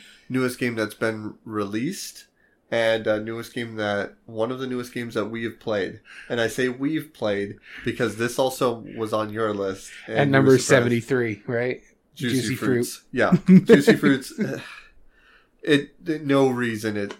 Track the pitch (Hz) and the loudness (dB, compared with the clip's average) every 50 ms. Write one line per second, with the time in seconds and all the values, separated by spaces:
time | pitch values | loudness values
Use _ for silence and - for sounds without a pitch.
0 | - - - - _ - 123 131 131 123 123 - 131 123 117 110 107 104 - - | -20 -20 -20 -20 _ -6 -2 -2 -2 -2 -2 -2 -4 -2 -2 -2 -4 -4 -4 -2
1 | 113 110 110 107 107 107 - - - 113 107 104 104 101 104 113 127 170 202 - | -2 -2 -2 -4 -8 -12 -12 -14 -12 -8 -6 -4 -4 -4 -4 -4 -4 -6 -6 -8
2 | - - - - - _ _ _ _ _ _ _ _ - 120 117 113 113 113 110 | -12 -14 -16 -18 -20 _ _ _ _ _ _ _ _ -4 0 0 2 2 2 0
3 | 104 110 107 107 110 113 113 117 117 - - 123 117 113 110 107 104 104 101 101 | 0 0 -2 -2 -2 -6 -8 -10 -10 -10 -10 -10 -10 -8 -6 -4 -2 -2 -2 -2
4 | 98 - - _ _ - 113 110 110 123 127 127 131 123 127 123 123 123 - 123 | -4 -6 -10 _ _ -10 -6 -4 -4 -4 -4 -6 -6 -6 -6 -6 -8 -8 -8 -10
5 | 120 117 113 113 104 110 113 113 117 110 - - - 117 107 101 90 - 104 107 | -8 -6 -4 -4 -4 -4 -6 -6 -6 -8 -8 -8 -6 -4 -2 -2 -2 -4 -6 -12
6 | _ - - - - - 127 120 113 110 - - 127 127 123 131 139 151 156 151 | _ -20 -20 -16 -10 -6 -2 0 0 0 0 0 -2 -2 -2 -2 -4 -2 -2 -4
7 | 151 - _ - 107 104 101 101 101 101 - - - - - - - 120 110 - | -6 -8 _ -4 -2 -2 -2 -2 -4 -6 -8 -12 -18 -20 -16 -10 -6 -6 -4 -2
8 | 123 113 104 110 117 120 - 143 135 127 131 - 143 120 113 110 101 98 - 113 | -2 -2 -2 -2 -4 -2 0 0 -2 -2 0 0 -2 -2 -2 -4 -8 -12 -10 -8
9 | 110 107 110 110 110 107 104 110 113 107 104 98 98 95 92 - - - - - | -6 -4 -2 -2 -4 -4 -4 -2 -2 -2 -2 -2 -4 -4 -4 -6 -10 -18 -18 -18
10 | - - 110 - 143 139 135 135 135 135 131 127 - - 143 127 120 120 120 117 | -12 -6 -2 0 2 4 4 6 6 6 6 6 6 4 4 4 4 4 0 0
11 | 113 - 135 123 120 113 104 104 - - 120 117 123 127 - - - _ _ _ | 0 0 0 0 0 -2 -4 -8 -8 -6 -4 -4 -2 -4 -6 -8 -12 _ _ _
12 | _ _ _ - 127 120 131 127 - 147 131 - - - 123 117 120 - - - | _ _ _ -8 -4 -2 -2 -2 -2 -2 -4 -2 0 0 0 0 0 -2 -6 -12
13 | _ _ - 123 107 98 180 - - 185 190 180 - - 226 - - 233 180 - | _ _ -2 0 2 4 4 4 6 8 8 8 10 10 8 8 8 6 4 6
14 | 156 143 139 127 - - - - 208 131 - - - - - - - - _ - | 4 2 2 2 -2 -6 -8 -6 -6 -6 -6 -8 -10 -14 -18 -20 -20 -20 _ -20
15 | - - _ _ _ _ _ _ _ _ _ _ - 160 147 143 143 - _ - | -20 -20 _ _ _ _ _ _ _ _ _ _ 0 2 2 2 2 -2 _ -12
16 | - 156 156 156 156 139 139 139 135 131 123 120 120 117 110 104 113 110 104 104 | -8 -6 -6 -4 -2 0 2 4 4 2 2 0 -2 -2 -4 -4 -4 -4 -4 -4
17 | 101 101 - | -6 -6 -8